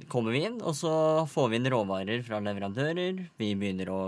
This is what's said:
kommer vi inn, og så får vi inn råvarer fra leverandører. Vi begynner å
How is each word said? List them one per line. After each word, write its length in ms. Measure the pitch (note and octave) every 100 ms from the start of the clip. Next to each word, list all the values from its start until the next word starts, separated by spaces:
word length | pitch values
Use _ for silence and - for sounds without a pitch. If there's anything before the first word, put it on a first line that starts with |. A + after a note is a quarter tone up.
| -
kommer 240 | B2+ A2+
vi 120 | B2 F3+
inn, 140 | A#3+
og 140 | F#3+ D3
så 160 | E3+ D#3 D#3 D#3 D#3
får 220 | D#3+ C3
vi 80 | A2+
inn 120 | B2+
råvarer 520 | B2+ G2 F#2+ G2 A#2
fra 160 | A#2+ G#2+
leverandører. 840 | G#2 G2+ G2 G2+ D3 E3+ F3+ F#3 F3 -
Vi 180 | G#2+ G2
begynner 340 | G2+ F#2 F#2
å 100 | F#2+